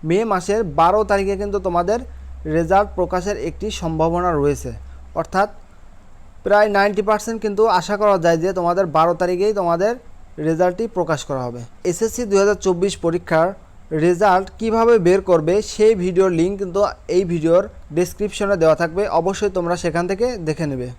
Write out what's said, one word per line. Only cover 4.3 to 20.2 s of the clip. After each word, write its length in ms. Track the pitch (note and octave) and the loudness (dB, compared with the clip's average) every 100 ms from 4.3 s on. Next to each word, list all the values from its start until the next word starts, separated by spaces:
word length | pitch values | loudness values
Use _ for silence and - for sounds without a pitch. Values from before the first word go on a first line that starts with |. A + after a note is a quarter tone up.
রয়েছে, 400 | D#3 C#3+ C3+ B2+ A2+ - - - - | 0 0 -2 -8 -14 -16 -18 -10 -8
অর্থাৎ 300 | D#3+ F#3+ G3+ - - - - - - - - - - | -4 -2 -2 -4 -20 -20 -20 -20 -20 -20 -20 -10 2
প্রায় 220 | G#3 G#3+ G3+ | 4 4 4
নাইনটি 280 | G3+ G3+ G3+ | 2 0 0
পার্সেন্ট 280 | G#3 A3+ A3+ A3 | 0 -2 -6 -4
কিন্তু 180 | G3+ A3 F3+ | 2 2 2
আশা 160 | E3+ G3+ | 0 0
করা 140 | G#3 F#3+ E3+ | 2 4 4
যায় 120 | E3 | 2
যে 60 | F3+ F#3 | 0 0
তোমাদের 260 | E3+ F3 F#3 D3+ | 0 0 0 2
বারো 160 | E3 E3+ | 2 2
তারিখেই 320 | F3+ F3+ G#3 G3+ | 0 0 0 0
তোমাদের 340 | F3 E3+ G3+ B3 - - - - D3+ | 0 0 0 -2 -12 -20 -18 -6 -4
রেজাল্টটি 380 | D#3+ F3+ F3+ A3+ F#3 | 2 0 0 -4 -4
প্রকাশ 240 | D#3+ D3 - | -2 -4 -4
করা 120 | C3+ B2 | -6 -6
হবে। 160 | A#2+ A#2+ - F3+ | -10 -16 -8 -6
এসএসসি 320 | E3+ A3+ A3 A#3 | -2 -4 -4 0
দুই 100 | G3 | 2
হাজার 160 | G3+ G3+ F#3+ | 2 2 0
চব্বিশ 280 | F3 G3 - E3+ | 0 -2 -2 -4
পরীক্ষার 420 | E3+ F3 D#3+ E3+ G3+ - - - D#3 E3 | -4 0 0 0 -2 -18 -20 -8 0 2
রেজাল্ট 420 | F3 G#3 F#3 F#3+ - | 4 4 2 0 -6
কিভাবে 340 | A3 A3 A#3 A#3 E3+ | -2 2 4 4 6
বের 140 | F#3+ F#3+ | 2 4
করবে 240 | E3+ D#3 G3 G#3 - | 2 2 0 -2 2
সেই 180 | G#3+ A3 | 4 4
ভিডিওর 280 | F3+ F3 F#3+ E3+ | 2 2 2 2
লিংক 140 | F3 G3 | 0 -2
কিন্তু 180 | F#3+ F3+ G3+ - - F3 | -4 0 0 -2 0 0
এই 80 | F#3 | 2
ভিডিওর 320 | E3+ D#3 F3 G3+ - - D3 | 0 2 2 2 -10 -6 -2
ডেসক্রিপশনে 580 | F3 - G#3 - G3+ G3 | -2 -2 -6 -2 -2 2
দেওয়া 160 | D#3+ D#3 | 4 2
থাকবে, 220 | E3+ E3+ G#3 E3 | 0 -2 -2 0
অবশ্যই 320 | E3+ G3 G#3 F#3+ | -2 -2 -2 -2
তোমরা 180 | E3+ F3 | -2 -2
সেখান 200 | F3 D#3+ F3+ | -2 -2 -2
থেকে 140 | G3 | -2